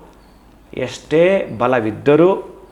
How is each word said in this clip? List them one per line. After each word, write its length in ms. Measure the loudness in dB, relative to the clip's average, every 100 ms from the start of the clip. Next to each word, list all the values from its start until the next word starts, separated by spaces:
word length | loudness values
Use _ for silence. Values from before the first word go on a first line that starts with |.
| -20 -20 -20 _ _ _ _
ಎಷ್ಟೇ 760 | -10 -10 -12 -4 2 2 2 -4 -2
ಬಲವಿದ್ದರೂ, 1040 | 0 0 -2 -2 2 4 4 0 -6 -20 -20